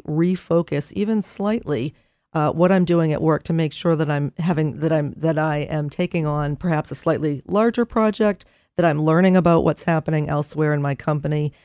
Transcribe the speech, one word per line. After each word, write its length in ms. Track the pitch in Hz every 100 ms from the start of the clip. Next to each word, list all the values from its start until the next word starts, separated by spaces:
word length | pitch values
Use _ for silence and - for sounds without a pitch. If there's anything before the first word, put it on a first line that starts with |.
| -
refocus 840 | 151 175 185 - 170 170 143 -
even 280 | - 208 220
slightly, 720 | - - 202 233 - 110 143 - _ _ _
uh, 180 | 156 151
what 200 | 156 180
I'm 120 | 190 175
doing 260 | 170 160
at 80 | 151
work 220 | 160 151
to 100 | -
make 200 | 165 156
sure 220 | - 175 156
that 140 | 151
I'm 220 | 147 143 -
having, 400 | 165 160 156 147
that 120 | 156
I'm, 180 | 160 143 -
that 200 | 160 156
I 200 | 156 147
am 320 | 143 151 147
taking 360 | - 180 170 151
on 300 | 147 147 147
perhaps 340 | 180 156 -
a 60 | -
slightly 460 | - 147 151 143 -
larger 400 | 202 233 240 233
project, 580 | 233 220 202 208 190 - _ _ -
that 80 | 170
I'm 180 | 147
learning 320 | 156 160 190 185
about 280 | 175 165 170
what's 180 | -
happening 460 | - 160 156 156 151
elsewhere 440 | 147 147 151 151
in 80 | 147
my 140 | 143 139
company, 560 | - 151 151 151 147 -